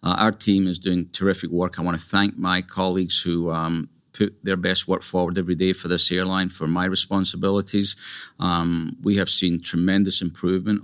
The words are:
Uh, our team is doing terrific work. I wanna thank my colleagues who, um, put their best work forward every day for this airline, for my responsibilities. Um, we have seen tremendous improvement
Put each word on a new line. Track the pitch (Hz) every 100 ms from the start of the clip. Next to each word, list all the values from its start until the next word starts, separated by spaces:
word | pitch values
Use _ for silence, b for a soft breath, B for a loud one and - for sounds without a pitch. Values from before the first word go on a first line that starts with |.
Uh, | 90 90
our | 110
team | 104 - 98 95
is | 87
doing | 95 87 85
terrific | - 98 90 82
work. | 85 90 -
I |
wanna | 90 85
thank | - 98 101 -
my | 90 90
colleagues | 90 - 95 92 90 -
who, | 90 85 85
um, | 82 82 85 78 _ _
put | - 104 -
their | - 92
best | 87 92 -
work | 92
forward | - 92 87 87
every | 87
day | 87 92
for | 92 85
this | 87 -
airline, | 87 92 95 92
for | - 78
my | 87 92
responsibilities. | 92 - 98 92 90 98 98 98 101 101 - B B B _
Um, | 90 87 85 85 80 82
we | 95 101
have | 92
seen | - 90 85
tremendous | - 85 87 98 95 92
improvement | 90 82 90 92 98 104